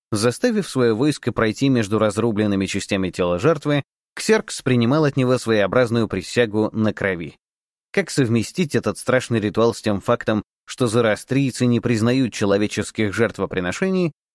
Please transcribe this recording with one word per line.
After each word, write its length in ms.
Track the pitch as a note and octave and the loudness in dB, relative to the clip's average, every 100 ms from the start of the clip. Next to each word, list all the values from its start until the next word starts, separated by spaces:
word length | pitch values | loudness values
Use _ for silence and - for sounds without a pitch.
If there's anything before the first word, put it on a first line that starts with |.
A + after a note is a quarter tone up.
| _ | _
заставив 580 | G#2+ A#2 A#2+ B3 G#3+ F3 | 0 0 0 0 -2 -2
своё 280 | C3 A#2+ G#2+ | 0 2 2
войско 340 | D3 C#3 - | 0 0 -4
пройти 380 | A2 A2 G#2 C3+ | 0 -2 2 2
между 300 | B2 G2+ G#2+ | 2 2 0
разрубленными 680 | G#2+ G#2 A#2 G#2 G#2+ G2 F#2+ | 0 0 -2 0 0 0 0
частями 440 | G2 - G2 F#2 | -4 -2 -2 -2
тела 280 | - F2 F2 | -2 0 2
жертвы, 460 | C#3 D#3+ D3 C#3+ - _ _ - | 2 0 -2 -4 -4 _ _ -8
Ксеркс 460 | - A3 - - | 0 0 0 -8
принимал 420 | - B2 A#2 D3 | 0 2 2 2
от 120 | D3+ C#3 | 2 2
него 220 | B2+ B2+ | 2 2
своеобразную 720 | - A2 F#2+ A#2+ A#2+ A#2 A2 | 2 2 4 2 2 2 0
присягу 640 | G2 - - A#2 G#2+ G#2+ | -2 -2 0 0 0 -2
на 200 | A2 G#2+ | 0 -2
крови. 440 | - G2 F2 D2+ - _ _ _ _ _ | 0 -4 -4 -8 -14 _ _ _ _ _
Как 180 | - G3 | -4 -2
совместить 640 | - B2 A2+ G#2 - E3+ | 0 2 2 0 -2 -2
этот 240 | A#2+ A2 G2 | -2 -2 -4
страшный 400 | - B2 - A#2 | -2 -2 0 -2
ритуал 360 | G#2 G#2+ A#2 | -2 0 0
с 80 | G2+ | 0
тем 180 | A2+ G2+ | -4 -4
фактом, 420 | - A#2+ - G#2+ - _ - | 0 -2 0 -2 -4 _ -18
что 200 | - B2 | -2 0
зороастрийцы 800 | A2+ A2+ G2+ - B2+ C#3 - B2 | 2 2 0 -2 -2 0 0 2
не 140 | A#2+ | 2
признают 520 | A2+ A#2 A2+ C3 B2 | 2 2 2 2 0
человеческих 800 | - G#2 G2 G#2 - G2+ - G#2+ | 0 2 2 2 -2 -6 -2 -2
жертвоприношений, 1000 | F#2 A2+ - F#2 F2+ F2+ - F#3+ F#3+ F3 - _ | 0 -2 0 -4 -2 -4 -2 -2 0 -2 -4 _